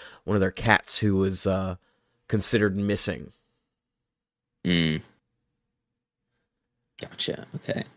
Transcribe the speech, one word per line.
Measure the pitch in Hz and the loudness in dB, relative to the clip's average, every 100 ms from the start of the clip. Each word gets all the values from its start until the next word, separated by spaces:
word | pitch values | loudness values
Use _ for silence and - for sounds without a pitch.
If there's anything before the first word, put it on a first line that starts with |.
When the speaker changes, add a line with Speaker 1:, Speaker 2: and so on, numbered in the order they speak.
| - - | -20 -12
Speaker 1:
one | - 104 | -2 2
of | |
their | 95 | 2
cats | - 113 104 - - | 0 4 4 4 0
who | 107 95 | 2 2
was, | 95 92 98 | 0 0 -2
uh, | 95 92 90 _ _ _ _ - | -2 -2 -8 _ _ _ _ -4
considered | 110 - 110 104 95 | -2 0 2 2 0
missing. | 101 104 - 78 - - _ _ _ _ _ _ _ _ _ _ _ _ | -2 0 -2 -4 -10 -20 _ _ _ _ _ _ _ _ _ _ _ _
Speaker 2:
Mm. | - 87 82 78 - _ _ _ _ _ _ _ _ _ _ _ _ _ _ _ _ _ _ - | 0 2 2 -2 -6 _ _ _ _ _ _ _ _ _ _ _ _ _ _ _ _ _ _ -16
Gotcha. | - - - - - - | -14 -6 -6 -6 -10 -10
Okay. | - - - | -6 -6 -8